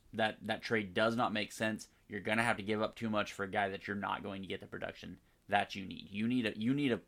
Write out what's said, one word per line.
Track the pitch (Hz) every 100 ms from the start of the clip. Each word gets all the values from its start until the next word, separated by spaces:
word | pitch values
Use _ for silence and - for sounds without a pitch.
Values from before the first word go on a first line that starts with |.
| -
That, | 104 110 -
that | 104 107
trade | - 113 98
does | 92 110 117
not | 110
make | 107 104
sense. | - 113 107 - _ -
You're | 104
gonna | 90 110
have | 117 107
to |
give | 101 107
up | 107 -
too | 113
much | 107 101
for | -
a | 98
guy | 104 101
that | 98 -
you're | 101
not | 98 98
going | 101 98
to | 92
get | 92
the | 101
production | - 87 - 87 87 _ _ -
that | 101 98 101
you | 95
need. | 90 87
You | 101 113
need | 127 107
a, | 104
you | 113
need | 139 143
a | 104